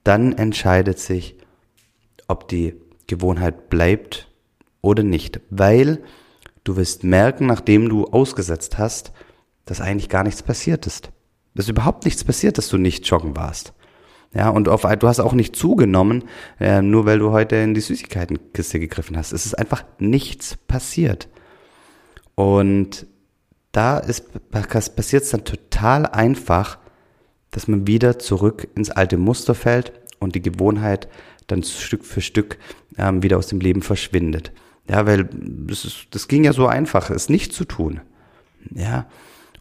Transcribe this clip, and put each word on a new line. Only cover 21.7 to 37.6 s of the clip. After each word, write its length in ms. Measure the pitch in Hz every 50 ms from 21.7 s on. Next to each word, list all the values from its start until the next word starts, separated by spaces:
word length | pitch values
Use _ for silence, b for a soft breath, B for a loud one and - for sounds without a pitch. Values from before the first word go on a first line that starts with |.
| b b b b b b b b b b b b _
Und 720 | - 98 98 98 101 98 98 98 98 95 98 - - - - _ _ _ _ _ _ _ _ _ _ _ _
da 280 | - 107 110 123 143 143
ist, 260 | - - 117 - - - - 101 - _
passiert 720 | - 107 98 - - 113 104 - - - 110 - - 139 -
es 60 | -
dann 160 | - 101 -
total 640 | - - - _ _ - - 107 113 131 143 151
einfach, 720 | - - 104 113 120 135 - - - 87 90 104 - - b b b b b b b b b b b b b b _
dass 160 | - 104 -
man 180 | - 104 101 98
wieder 320 | 101 107 113 123 123 120
zurück 500 | 123 - - 98 87 101 107 113 - - - _
ins 140 | - 107 -
alte 280 | - - 95 92 95
Muster 360 | 87 90 107 127 - - - 120
fällt 400 | - - 120 120 123 120 - - - - - - _
und 140 | 101 95 87
die 80 | 92
Gewohnheit 640 | 87 87 87 92 92 104 107 104 110 107 98 95 - B B B B B B B B
dann 160 | - 95 92
Stück 420 | 85 - - - - - - 104 -
für 180 | - - 98
Stück, 360 | 92 - - 110 104 - - B B B B B B B -
ähm, 240 | - 95 98 95 92
wieder 160 | 92 95 92
aus 100 | 90 90
dem 120 | - 104 95
Leben 240 | 90 92 92 98 -
verschwindet. 680 | - 104 - - - - 90 85 80 78 82 80 - b b b b b b _ -
Ja, 160 | 95 101 107
weil 240 | 104 104 98 95 -
das 540 | - - 50 - 64 62 73 - - - -
ist, 220 | - - - - _
das 180 | - 104 -
ging 160 | - 135 147 156
ja 100 | 143 127
so 120 | 127 127
einfach, 460 | 120 117 131 156 - - 95 - -
es 180 | - - - -
nicht 240 | 147 - - - -
zu 120 | -